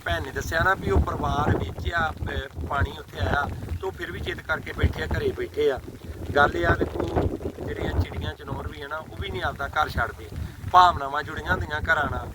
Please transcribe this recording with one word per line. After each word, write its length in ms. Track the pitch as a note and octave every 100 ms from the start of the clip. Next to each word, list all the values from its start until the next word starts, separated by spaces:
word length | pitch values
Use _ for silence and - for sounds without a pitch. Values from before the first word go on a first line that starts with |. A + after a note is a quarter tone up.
| -
ਭੈਣ 180 | E3
ਨੇ 80 | C#3
ਦੱਸਿਆ 320 | C3+ C#3 E3
ਨਾ 100 | F3+
ਵੀ 180 | F#3+ G3
ਉਹ 80 | F#3+
ਪਰਿਵਾਰ 580 | F3+ E3 C#3+ C#3+ D3+ -
ਵਿੱਚ 360 | - - F3
ਆ, 180 | E3+ D#3+
ਪ-, 560 | - - C#3 C3+ - C3
ਪਾਣੀ 240 | C#3+ C#3 D3+
ਉੱਥੇ 200 | - D3+
ਆਇਆ 280 | C#3+ D3 C#3 - - -
ਤੇ 60 | F#3+
ਉਹ 40 |
ਫਿਰ 200 | - E3+
ਵੀ 80 | G3
ਜਿੱਦ 220 | F3+ E3+
ਕਰਕੇ 320 | - D3+ D#3 D3+
ਬੈਠੇ 260 | - -
ਆ, 40 | D#3 E3
ਘਰੇ 140 | C#3 B2
ਬੈਠੇ 340 | B2 C#3+ D3
ਆ। 80 | B2 - - - - - C#3+
ਗੱਲ 200 | D3 E3+
ਇਹ 120 | E3+
ਆ 60 |
ਵੇਖੋ 340 | E3 - - - - - - - - -
ਜਿਹੜੀਆਂ 280 | - - -
ਚਿੜੀਆਂ 320 | - - D3+
ਚਨੌਰ 340 | D3+ C#3 C3+ C#3
ਵੀ 140 | C#3+
ਆ 60 | C#3+
ਨਾ, 100 | D#3
ਉਹ 200 | D3+ D#3
ਵੀ 100 | G3
ਨਹੀਂ 140 | F3+
ਆਪਦਾ 240 | D#3 C3 C#3
ਘਰ 220 | D#3 C#3
ਛੱਡਦੇ, 380 | B2+ A#2 - - - - - -
ਭਾਵਨਾਵਾਂ 520 | F3+ F3+ D#3 C#3 D3
ਜੁੜੀਆਂ 280 | D3+ D#3 D#3+
ਹੁੰਦੀਆਂ 300 | F#3 F#3 D3+
ਘਰਾਂ 280 | D#3+ D#3 C#3
ਨਾਲ 180 | B2+ -